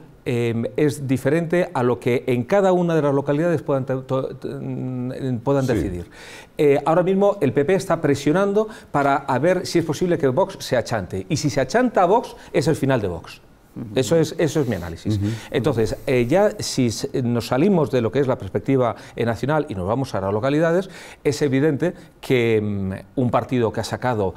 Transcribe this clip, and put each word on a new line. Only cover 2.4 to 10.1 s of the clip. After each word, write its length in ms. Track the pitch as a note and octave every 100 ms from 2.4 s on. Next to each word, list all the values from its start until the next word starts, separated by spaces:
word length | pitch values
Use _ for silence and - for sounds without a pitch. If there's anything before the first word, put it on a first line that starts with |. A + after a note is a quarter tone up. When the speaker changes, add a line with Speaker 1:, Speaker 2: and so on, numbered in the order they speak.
Speaker 1:
cada 300 | A#2+ G3+ F#3+
una 240 | F3+ F3+ E3
de 60 |
las 120 | C#3+
localidades 480 | C#3 C#3 D3 E3+ D#3+
puedan 240 | - C#3 B2+
te-, 80 |
to-, 400 | C3 C3 C3 -
te-, 140 | B2+ -
mm, 920 | A2+ C3+ C3 B2+ B2+ B2 - C3+ B2
puedan 220 | C3+ C#3 C3
Speaker 2:
Sí. 80 |
Speaker 1:
decidir. 360 | A2+ G2 F2 F2 - - - - -
Eh, 220 | D3+ C#3+
ahora 200 | - E3
mismo 340 | F3+ F#3+ G3+ G3+
el 120 | -
P 120 | -
P 100 | C#3+
está 260 | F#3 F#3 E3+
presionando 640 | D3+ C#3 - E3 G3+ G3+ A3 - -
para 240 | D3+ C#3 C#3
a 200 | C#3 B2+
ver 280 | D#3 F#3 -
si 120 | E3+
es 60 |
posible 340 | D#3+ C#3 F#3